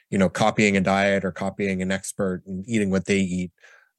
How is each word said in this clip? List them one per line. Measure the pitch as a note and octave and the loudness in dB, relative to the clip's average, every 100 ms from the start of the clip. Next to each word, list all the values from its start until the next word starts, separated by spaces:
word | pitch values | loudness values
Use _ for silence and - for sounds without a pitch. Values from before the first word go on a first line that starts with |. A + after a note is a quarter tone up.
| _ | _
you | G2+ | 0
know, | F#2 | 0
copying | - A2 G#2 G#2 G2 | 4 2 4 2 4
a | |
diet | F#2+ G2 G2+ G2 F#2+ | 2 2 2 2 -2
or | |
copying | E2+ G2 F#2+ G2+ F#2 | -4 -6 -4 -4 -2
an | F#2 | -2
expert | F#2+ - - G2 F2+ F#2+ | -4 -6 -4 -4 -4 -8
and | F#2 G2+ | -10 -2
eating | A2+ G2 | 0 2
what | F#2+ F2+ | 0 0
they | G2 | 0
eat. | F#2+ F2+ F2+ _ - - _ | 0 -2 -6 _ -20 -20 _